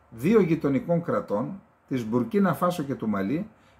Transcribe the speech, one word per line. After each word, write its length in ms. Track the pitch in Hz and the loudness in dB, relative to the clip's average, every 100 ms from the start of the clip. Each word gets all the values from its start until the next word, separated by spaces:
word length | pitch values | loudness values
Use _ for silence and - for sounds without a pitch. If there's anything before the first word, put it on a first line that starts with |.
| _ | _
δύο 300 | 113 143 226 | -4 4 4
γειτονικών 640 | 170 160 147 135 - 170 | 4 2 0 0 0 -2
κρατών, 580 | - 110 - 101 143 190 - _ - | 0 -4 -2 -4 -4 -10 -16 _ -6
της 160 | 131 | -6
Μπουρκίνα 500 | 110 120 113 202 190 | -2 -2 0 2 2
Φάσο 280 | - 180 170 | 2 0 -2
και 120 | 139 | -4
του 140 | 131 113 | -4 -2
Μαλί, 400 | 101 98 151 214 _ _ _ | -2 -2 -2 -6 _ _ _